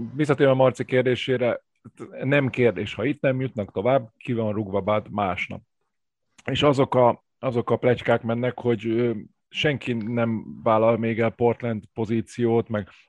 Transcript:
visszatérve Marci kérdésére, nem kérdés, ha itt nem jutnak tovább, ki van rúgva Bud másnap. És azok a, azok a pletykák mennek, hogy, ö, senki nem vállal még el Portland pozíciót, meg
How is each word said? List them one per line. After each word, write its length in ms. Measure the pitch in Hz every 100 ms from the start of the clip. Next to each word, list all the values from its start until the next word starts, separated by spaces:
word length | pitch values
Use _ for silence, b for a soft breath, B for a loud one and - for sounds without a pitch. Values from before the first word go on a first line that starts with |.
| 113 131
visszatérve 380 | 151 135 139
Marci 320 | 131 131 120 117
kérdésére, 760 | 127 127 120 - 127 120 98 - _ - - 117 -
nem 260 | 131 143 131
kérdés, 440 | - 120 90 104
ha 120 | - 123
itt 160 | 147
nem 200 | 139 131
jutnak 300 | 131 - 98
tovább, 380 | - 117 135 117 _
ki 160 | -
van 200 | 117 107
rúgva 280 | 101 98 98
Bud 260 | 95 107 98
másnap. 500 | 101 98 87 - - - _ _ _ _ _ _ _ -
És 120 | 123
azok 320 | 143 135 131 131
a, 280 | 120 104 _ _
azok 300 | 127 117 -
a 80 | 117
pletykák 440 | 127 117 - 117
mennek, 360 | 113 117 123 -
hogy, 280 | 123 117 113
ö, 240 | 113 120 107 - _ _
senki 440 | - 151 135 -
nem 520 | 117 107 120 117 110 - -
vállal 340 | 117 110 113 113
még 220 | 113 113
el 100 | 113
Portland 540 | - 120 113 120 107 -
pozíciót, 760 | - 107 113 107 - 117 117 107
meg 180 | 107 95 b